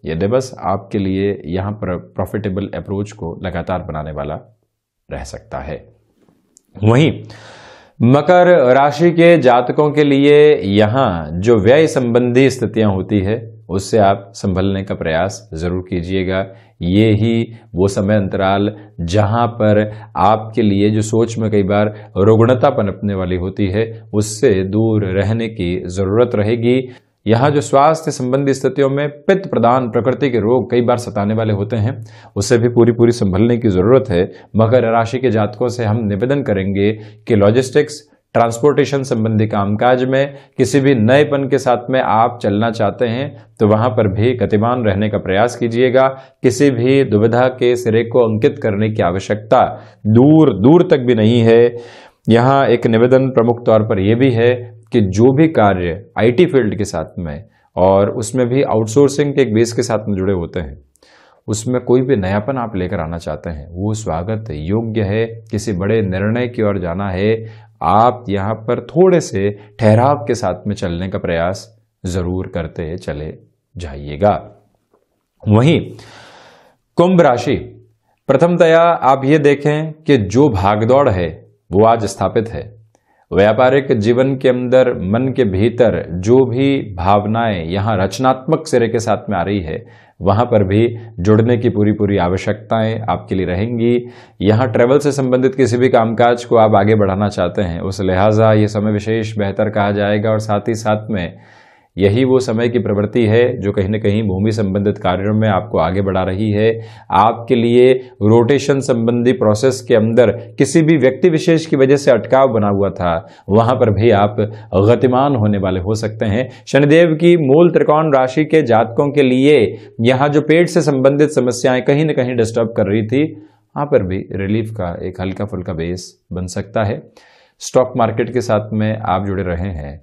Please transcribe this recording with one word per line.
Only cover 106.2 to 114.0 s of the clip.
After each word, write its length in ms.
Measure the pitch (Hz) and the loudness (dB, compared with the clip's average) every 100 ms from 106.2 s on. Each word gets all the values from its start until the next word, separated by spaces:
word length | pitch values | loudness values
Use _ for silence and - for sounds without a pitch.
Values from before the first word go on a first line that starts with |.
रही 280 | 95 95 110 | -2 -4 -2
है। 180 | 104 110 113 - - - 92 | 0 0 -2 -10 -20 -2 2
आपके 380 | 107 117 - | 2 0 -2
लिए 380 | 123 117 120 127 127 - - | 0 4 6 6 4 -2 -2
रोटेशन 560 | 104 113 117 139 131 139 | 4 4 4 0 0 -2
संबंधी 520 | 131 120 113 120 120 | 0 -2 0 0 0
प्रोसेस 480 | 127 107 104 135 131 - | 0 0 2 0 -2 0
के 60 | |
अंदर 360 | 117 110 113 113 98 - - | 2 2 4 2 0 -10 -2
किसी 240 | 139 170 | 0 2
भी 140 | 156 165 | 2 4
व्यक्ति 300 | 175 - 180 | 2 2 0
विशेष 360 | 160 - 165 160 | 0 0 0 0
की 100 | 147 | 0
वजह 200 | 131 143 | 2 4
से 140 | 139 | 4
अटकाव 380 | 117 107 131 135 | 2 2 2 2
बना 200 | 110 104 | 2 0
हुआ 220 | 98 98 | 0 -2
था, 240 | 85 90 82 - - - | -2 -4 -4 -6 -20 0
वहां 260 | 104 117 127 | 2 2 2
पर 140 | 120 | 0
भी 180 | 101 | 2